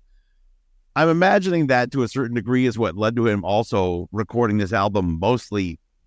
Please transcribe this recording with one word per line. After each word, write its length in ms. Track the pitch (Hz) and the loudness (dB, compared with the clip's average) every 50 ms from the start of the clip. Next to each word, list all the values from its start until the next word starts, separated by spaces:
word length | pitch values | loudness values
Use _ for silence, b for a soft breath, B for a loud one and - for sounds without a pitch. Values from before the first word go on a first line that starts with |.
| _ _ _ _ _ _ _ _ _ _ _ _ _ _ _ _ _ _ _ | _ _ _ _ _ _ _ _ _ _ _ _ _ _ _ _ _ _ _
I'm 120 | 139 156 165 | 2 2 2
imagining 600 | 160 170 185 196 202 208 180 190 175 165 156 131 | 4 4 4 4 4 2 2 0 0 0 2 2
that 220 | 131 123 123 123 | 2 2 0 0
to 100 | - 135 | -2 -2
a 60 | 120 110 | -2 -2
certain 260 | - 135 131 117 117 | -2 -4 -4 -2 -4
degree 320 | 120 92 117 127 127 127 | -4 -2 0 0 2 2
is 120 | 123 113 110 | 0 0 0
what 180 | 113 92 80 | -2 -2 -2
led 200 | 98 107 110 117 | -2 -2 0 0
to 100 | 120 117 | 2 2
him 180 | 117 107 101 85 | 2 2 0 0
also 640 | 90 101 107 117 - - 101 92 90 87 87 87 - | 0 0 0 0 0 0 0 0 0 -2 -4 -6 -6
recording 460 | - 104 104 - - 117 120 107 104 107 | -6 -6 -6 -4 -2 0 0 2 2 0
this 140 | 101 90 | 0 0
album 460 | 110 98 98 107 98 104 92 87 82 80 | 0 0 0 0 0 0 -2 -2 -2 0
mostly 600 | 92 110 123 113 - - 104 104 92 87 82 - _ _ _ _ _ | 0 0 0 0 -4 -6 -4 -4 -4 -4 -8 -12 _ _ _ _ _